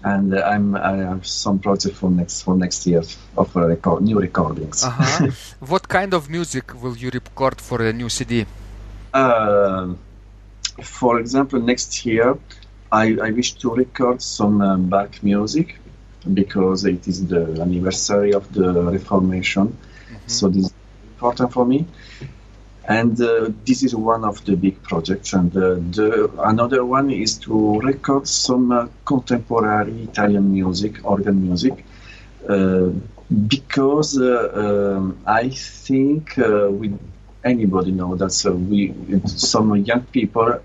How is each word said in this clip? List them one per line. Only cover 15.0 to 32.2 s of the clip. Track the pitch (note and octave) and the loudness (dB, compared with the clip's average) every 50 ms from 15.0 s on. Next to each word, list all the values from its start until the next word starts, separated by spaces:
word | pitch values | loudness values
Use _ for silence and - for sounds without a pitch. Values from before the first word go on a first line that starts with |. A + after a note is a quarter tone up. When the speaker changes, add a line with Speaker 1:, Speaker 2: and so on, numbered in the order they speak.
| G2+ G2+ - - - | 0 -2 -8 -4 -2
Speaker 1:
music, | G2+ G2+ G2+ G#2 G#2+ - D3+ F3 - - - - - - - - - - - - - F#2+ | 0 0 0 0 0 0 -2 -2 -2 -4 -20 -20 -20 -20 -20 -20 -20 -20 -16 -4 -2 0
because | F#2+ G2 - - G2+ F#2 F#2 F#2+ F#2 G2 | 0 0 0 0 0 2 2 2 2 0
it | G2 F2+ F2 - - | 0 -2 -2 -4 -6
is | F2+ F2 F#2+ | -4 -4 -2
the | E2+ F2+ E2+ E2 D#2+ D#2+ D#2+ | -2 0 0 0 -2 -4 -4
anniversary | E2+ F2+ F2+ F2 F2+ F#2+ F#2 - - - G#2 G2+ G2+ G2+ G2+ | -2 -2 -2 0 -2 -2 -2 -2 -2 0 0 2 2 2 2
of | G2 G2 - - | 0 -2 -4 0
the | G#2 F#2+ F2+ F2+ F2 F2 F2 | 0 2 2 2 2 2 2
Reformation. | F2 F#2+ - - G#2 G2 F#2 F#2 F#2 F#2 F2+ - - G2 G2 A2+ | 0 -2 -4 0 0 2 2 2 0 -2 -2 -2 0 0 0 0
Speaker 2:
Mm-hmm. | B2 - - - - - - - A#2 G#2 - - | -2 -8 -18 -20 -20 -20 -20 -20 -20 -20 -12 -8
Speaker 1:
So | - - G2+ G2 | -4 0 0 2
this | F#2 G2 F#2+ | 2 2 0
is | F#2 - - - - - - - - - | 0 -4 -12 -20 -20 -20 -20 -20 -20 -18
important | - B2 A#2+ A#2+ - B2+ A#2+ - | -2 -2 -2 0 0 -2 -2 0
for | B2+ B2 | 0 2
me. | A#2+ B2+ C#3+ E3 F3 - - - - - - - C3+ - - - - - - - - - - - - | 2 2 0 0 -4 -10 -20 -20 -20 -18 -16 -16 -16 -16 -18 -20 -20 -20 -20 -20 -20 -20 -18 -4 0
And, | G#2+ A2+ A#2 A#2 A2 A2+ | 0 2 2 2 2 2
uh, | A#2+ A#2 A#2 A#2 A2+ A2 G#2+ G#2+ G#2+ | 2 2 2 2 0 0 -4 -6 0
this | - B2+ B2 C3+ | 0 0 2 2
is | B2 A#2 | 0 0
one | A2 A2 A2+ A2+ A2+ A2+ | 0 0 2 0 2 0
of | G#2+ G2+ - - | -4 -4 -4 -2
the | - G2 | 0 0
big | F2 F#2+ F#2+ F#2+ - - | 2 2 0 0 -2 -8
projects. | - F2+ E2+ D#2+ F#2+ F#2 - - - - | -6 -4 -4 -2 -2 -4 -4 -4 -2 0
And, | F#2+ F2+ F2 E2+ | 2 2 2 2
uh, | F#2+ F#2 F#2 F#2 F2+ F2 E2+ | 2 2 2 2 0 -2 -4
the, | F2 G#2 G#2+ G#2+ A2+ A2 G#2+ G#2 - - | -2 0 0 2 2 2 0 0 -2 0
another | - G#2 A2 A2+ A#2 A#2+ C3 C3 B2 | 0 2 2 2 2 2 2 0 0
one | B2 B2+ C3+ C#3 C#3 | 2 0 0 0 0
is | C3 F2+ A2 A2 - - | 0 -2 -2 -4 -4 -6
to | - - A2+ A2 G#2+ G#2+ G#2 G#2+ | -6 -2 0 2 2 2 2 2
record | A2+ C3 C#3 C#3 - - C#3 C#3 C#3 | 0 0 -2 -2 0 0 0 0 0
some, | - - - - - B2+ B2 B2+ B2 B2 | -2 -4 -2 0 0 2 2 2 2 2
uh, | A#2+ A#2 A#2+ - - - | 0 0 -2 -8 -14 -4
contemporary | - C#3+ C3 A#2+ - B2 A#2+ A2+ - A#2 A2+ A2 G#2+ G#2+ G#2+ G#2 G#2+ A2+ A2+ A2+ | -2 -2 -2 0 0 -2 -2 -2 0 0 0 2 2 2 0 0 -2 -6 -10 -10
Italian | A2 - - G#2 G2+ G2+ G2+ G2 G2 F#2+ | -10 -4 0 2 2 4 4 4 2 2
music, | F#2+ F#2 F#2 F2+ F2+ G2+ G#2+ - - - | 2 2 0 -2 -2 -4 -6 -6 -6 -4
organ | - G2+ G2 G2 G#2 G2 F#2+ F#2+ | -2 -2 0 2 2 2 2 2
music, | F2+ F2+ F2 - - - - - - - - - - - - | 2 0 2 2 0 0 -2 -14 -20 -20 -20 -20 -20 -20 -20